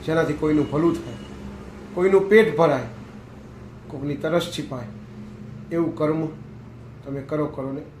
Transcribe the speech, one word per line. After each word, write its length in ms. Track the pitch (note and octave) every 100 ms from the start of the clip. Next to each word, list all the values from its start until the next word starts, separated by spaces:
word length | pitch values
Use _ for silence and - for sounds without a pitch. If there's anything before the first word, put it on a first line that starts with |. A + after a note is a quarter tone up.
| -
જેનાથી 260 | D#3+ D3
કોઈનું 380 | B2+ D#3 D3+ C#3
ભલું 240 | C#3+ E3+
થાય, 200 | - - - - - - - - - -
કોઈનું 340 | - F#3 G3 F#3+
પેટ 280 | G#3+ G#3+ D3+
ભરાય, 300 | E3 C3+ A#2+ - - - - - - - - - -
કોકની 280 | C#3 C#3+ C#3+
તરસ 360 | D#3 E3+ E3+ -
છીપાય, 260 | D3 C3 A2+ - - - - - - - -
એવું 240 | E3+ E3 -
કર્મ 300 | D#3 D#3+ D#3 - - - - - - -
તમે 160 | C#3 C#3
કરો, 260 | C3+ D3+ D3
કરો 260 | - C3+
ને 100 | C#3 D3+ -